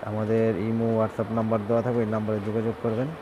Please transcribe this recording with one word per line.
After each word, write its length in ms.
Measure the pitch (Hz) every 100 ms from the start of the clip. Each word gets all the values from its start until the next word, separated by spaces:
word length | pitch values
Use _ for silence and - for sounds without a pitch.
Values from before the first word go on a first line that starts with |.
| -
আমাদের 400 | 107 107 113 113 98 110
ইমো, 180 | 113 113 113
WhatsApp 300 | 110 - 107 113
নাম্বার 220 | 113 110 101
দেওয়া 140 | 117 113
থাকবে, 160 | 120 110
এই 60 | 110
নাম্বারে 240 | 107 107 101
যোগাযোগ 280 | 110 113 113
করবেন 240 | 117 110 135 160